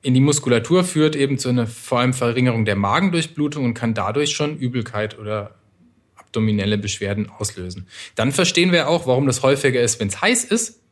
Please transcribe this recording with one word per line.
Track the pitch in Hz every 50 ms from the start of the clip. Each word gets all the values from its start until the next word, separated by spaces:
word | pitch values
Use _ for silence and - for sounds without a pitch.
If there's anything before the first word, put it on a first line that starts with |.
in | _ 135 127
die | 127
Muskulatur | 135 143 143 131 - - 123 117 113 - 165 185 180
führt, | 180 - 156 151 156 151
eben | 143 139 139 139 131
zu | - 131
einer | 123 123 117
vor | 113 117 - - - 131 120
allem | 123 127 127
Verringerung | 127 127 117 117 127 127 127 117 113 110
der | 104 101
Magendurchblutung | 101 101 98 107 156 190 190 170 170 160 - - - 147 147 143 151 131
und | 120 117
kann | - - 117 113
dadurch | 113 92 98 110 139 147 147
schon | - - 151 147 156 151
Übelkeit | 135 123 120 127 110 - - 104 107 107 - -
oder | 107 107 107 107 101 104 - _ _ _ _ _ _ _ _ _ _ _ _
abdominelle | - - _ - - 110 110 107 104 98 101 107 101
Beschwerden | 101 101 - - 101 98 101 104 104 92 -
auslösen. | - 104 - - - 90 90 90 90 95 _ - - - - _
Dann | - 110 131
verstehen | 139 - 185 180 - 170 175 185
wir | 175 170 151 139
auch, | 165 170 165 127
warum | 127 127 143
das | 135 123 - -
häufiger | 131 143 135 - 139 123 123
ist, | 120 113 - -
wenn's | 110 98 95 - -
heiß | 202 254 240 -
ist | - 208 226 - - - _ _ _